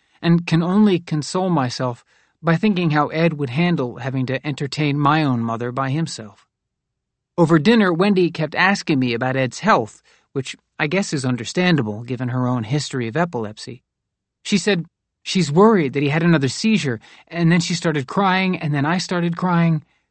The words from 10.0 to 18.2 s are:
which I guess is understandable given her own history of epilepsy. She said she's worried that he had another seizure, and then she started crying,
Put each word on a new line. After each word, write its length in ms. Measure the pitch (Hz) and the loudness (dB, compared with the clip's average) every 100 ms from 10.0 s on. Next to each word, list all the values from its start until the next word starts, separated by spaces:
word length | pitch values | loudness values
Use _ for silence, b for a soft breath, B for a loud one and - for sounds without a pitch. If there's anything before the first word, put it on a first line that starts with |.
| b b b | b b b
which 240 | 139 131 - _ - | -8 -8 -14 _ -6
I 100 | 151 | -2
guess 260 | 180 202 | -2 -2
is 100 | 147 | -4
understandable 800 | 127 120 110 - 180 156 107 107 | -2 -4 -4 0 2 2 0 -6
given 240 | 120 123 127 | -8 -6 -4
her 220 | 127 123 | -2 -2
own 160 | 123 107 | -2 -2
history 420 | 147 - 135 113 | -4 -4 -6 -4
of 80 | 127 | -2
epilepsy. 680 | 175 127 107 104 - 120 _ _ _ _ _ _ | -2 -4 -8 -10 -16 -16 _ _ _ _ _ _
She 140 | - 202 | -2 0
said 280 | - 185 147 _ _ _ | 2 -2 -4 _ _ _
she's 260 | - 190 147 | -4 -2 2
worried 440 | 151 214 208 143 | 6 6 6 2
that 100 | 139 | 0
he 60 | 143 | 0
had 120 | 156 | 2
another 280 | 170 160 135 | 4 4 2
seizure, 500 | - 220 208 143 110 B B _ | 0 0 2 0 -4 B B _
and 200 | 165 170 | 0 2
then 120 | 175 | 4
she 140 | 170 170 | 0 -2
started 320 | 170 151 131 | -2 -2 -2
crying, 500 | - | 0